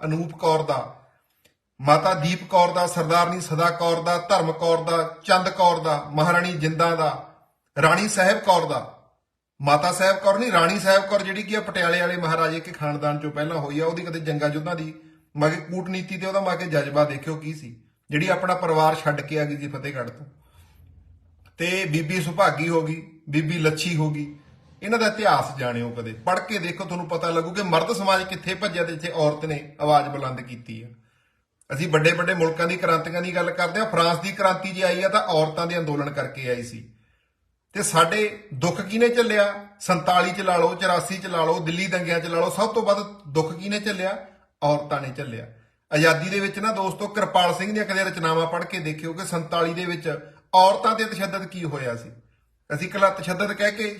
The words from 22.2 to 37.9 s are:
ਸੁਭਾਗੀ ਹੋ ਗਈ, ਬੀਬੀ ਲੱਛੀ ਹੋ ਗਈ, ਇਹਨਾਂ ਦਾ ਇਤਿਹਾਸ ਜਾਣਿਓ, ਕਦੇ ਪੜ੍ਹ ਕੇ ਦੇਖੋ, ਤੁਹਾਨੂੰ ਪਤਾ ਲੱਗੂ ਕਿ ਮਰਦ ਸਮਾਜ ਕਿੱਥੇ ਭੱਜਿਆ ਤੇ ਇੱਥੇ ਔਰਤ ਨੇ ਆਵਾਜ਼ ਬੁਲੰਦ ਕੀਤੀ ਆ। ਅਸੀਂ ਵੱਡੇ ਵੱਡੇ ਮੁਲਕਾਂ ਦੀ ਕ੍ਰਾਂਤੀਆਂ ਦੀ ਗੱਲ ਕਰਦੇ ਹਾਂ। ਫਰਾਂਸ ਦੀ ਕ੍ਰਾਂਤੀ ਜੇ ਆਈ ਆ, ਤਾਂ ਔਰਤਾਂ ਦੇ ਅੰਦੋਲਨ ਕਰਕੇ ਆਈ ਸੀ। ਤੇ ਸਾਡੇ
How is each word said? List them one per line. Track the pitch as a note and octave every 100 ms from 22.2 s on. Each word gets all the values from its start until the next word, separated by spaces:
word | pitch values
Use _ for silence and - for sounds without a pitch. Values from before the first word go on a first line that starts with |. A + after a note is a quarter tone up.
ਸੁਭਾਗੀ | D#3 E3 F#3 C#3+ E3
ਹੋ | E3
ਗਈ, | D3+ D#3+ - - -
ਬੀਬੀ | D3 D#3 E3+
ਲੱਛੀ | D#3 D#3 F3+ D#3+
ਹੋ | D#3
ਗਈ, | D3 D3 - _ _ _ _
ਇਹਨਾਂ | G3 A3+
ਦਾ | G#3+
ਇਤਿਹਾਸ | G#3+ G3+ D3+ - C3+
ਜਾਣਿਓ, | B2 A#2+ A#2+
ਕਦੇ | A#2 A#2
ਪੜ੍ਹ | A2 - F#3
ਕੇ | - G#3
ਦੇਖੋ, | E3+ F3
ਤੁਹਾਨੂੰ | F3+ F3 E3+
ਪਤਾ | E3+ E3+
ਲੱਗੂ | E3 D#3+
ਕਿ | F#3
ਮਰਦ | F#3 D#3+ -
ਸਮਾਜ | G3 F#3+ F#3+
ਕਿੱਥੇ | F#3 E3+ F3
ਭੱਜਿਆ | F#3+ G3+ E3+
ਤੇ | E3+
ਇੱਥੇ | D#3+ E3
ਔਰਤ | D#3+ D3+ C#3+
ਨੇ | D#3 D3 - -
ਆਵਾਜ਼ | D3 D3 C#3+
ਬੁਲੰਦ | C#3 C3 B2
ਕੀਤੀ | A#2+ A#2 - A2+
ਆ। | A#2 - _ _ _ _ _ _ -
ਅਸੀਂ | C3+ E3+
ਵੱਡੇ | D#3 -
ਵੱਡੇ | - F#3
ਮੁਲਕਾਂ | F3+ D#3+ D#3+ E3+
ਦੀ | F3+
ਕ੍ਰਾਂਤੀਆਂ | F3+ E3 E3 F3
ਦੀ | F3+
ਗੱਲ | F3 E3+
ਕਰਦੇ | - F3 F#3+
ਹਾਂ। | A3
ਫਰਾਂਸ | E3 F3 E3+
ਦੀ | G3
ਕ੍ਰਾਂਤੀ | G3+ F#3+ F3+ G3
ਜੇ | F#3
ਆਈ | F#3 F3
ਆ, | F#3+
ਤਾਂ | G#3
ਔਰਤਾਂ | F#3 D#3+ D#3 D#3 E3+
ਦੇ | F3
ਅੰਦੋਲਨ | D#3 D3 C#3+
ਕਰਕੇ | C#3+ C3 - B2+
ਆਈ | B2
ਸੀ। | A#2 A2+ - _ _ _ _ _ _ _ _
ਤੇ | G3
ਸਾਡੇ | -